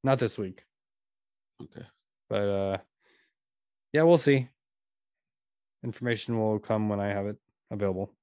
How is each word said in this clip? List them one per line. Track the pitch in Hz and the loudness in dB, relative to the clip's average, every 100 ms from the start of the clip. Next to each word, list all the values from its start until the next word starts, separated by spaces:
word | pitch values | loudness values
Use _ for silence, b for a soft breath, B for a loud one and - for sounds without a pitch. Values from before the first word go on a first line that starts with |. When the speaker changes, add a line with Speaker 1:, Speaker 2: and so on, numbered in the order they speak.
Speaker 1:
Not | 135 135 | 2 2
this | 117 - | 0 -4
week. | 98 - _ _ _ _ _ _ _ _ _ _ | -10 -10 _ _ _ _ _ _ _ _ _ _
Speaker 2:
Okay. | - - - _ _ _ _ | -20 -18 -20 _ _ _ _
Speaker 1:
But, | 104 101 | -2 0
uh, | 98 98 98 - _ _ _ _ _ _ _ _ _ _ | -2 -2 -4 -8 _ _ _ _ _ _ _ _ _ _
yeah, | 147 | 2
we'll | 165 170 | 6 6
see. | - 139 123 _ _ _ _ _ _ _ _ _ _ _ _ _ | 6 4 2 _ _ _ _ _ _ _ _ _ _ _ _ _
Information | 120 110 123 113 - 113 | -12 -6 -4 -4 -2 -2
will | 110 107 | 0 -2
come | - 110 107 | -2 -2 0
when | 101 | -2
I | 101 | -2
have | 101 101 | -4 -6
it | 107 _ _ _ | -8 _ _ _
available. | 107 101 92 98 _ | -4 -4 -2 -8 _